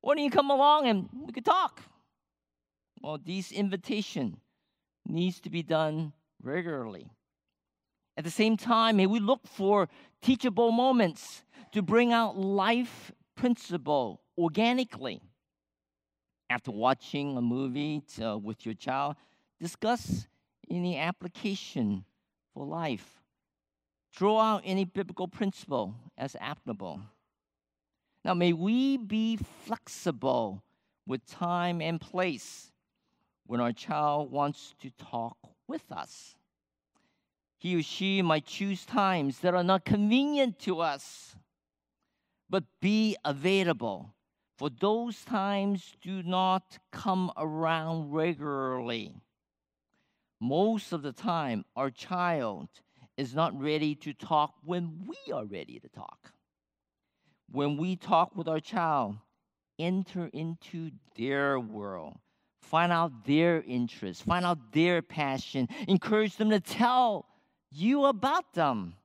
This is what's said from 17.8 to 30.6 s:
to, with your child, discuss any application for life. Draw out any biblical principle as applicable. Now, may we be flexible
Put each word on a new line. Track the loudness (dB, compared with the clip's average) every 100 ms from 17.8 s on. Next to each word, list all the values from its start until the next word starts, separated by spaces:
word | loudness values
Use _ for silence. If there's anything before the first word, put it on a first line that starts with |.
| -4 -4 -8 -8
to, | -6 -4
with | -6 -8 -10
your |
child, | -8 -4 -2 -4 -6 _ _ _ _
discuss | -12 -4 -2 -2 -2 -6 -6 _ _ _ -8
any | -4 -2 -2
application | -4 -4 -10 -6 -6 -6 -6 -4 -2 -2 -8 _ _ _ _
for | -14 -10
life. | -6 -4 -6 -10 _ _ _ _ _ _ _ _ _ _
Draw | 0 2 4
out | 4 2 0
any | -2 -2
biblical | -4 -8 -8 -10
principle | -4 -4 -4 -6 -4 -4 -8 -18 -10
as | -10 -8
applicable. | -10 -10 -10 -10 -10 -12 -16 _ _ _ _ _ _ _ _ _ _ _ -2
Now, |
may | 2 4
we | 2 2 2 2 0
be | -2 -2 0 -2
flexible | -6 -12 -10 -10 -10 -6 -6 -2 0 0 -2 -6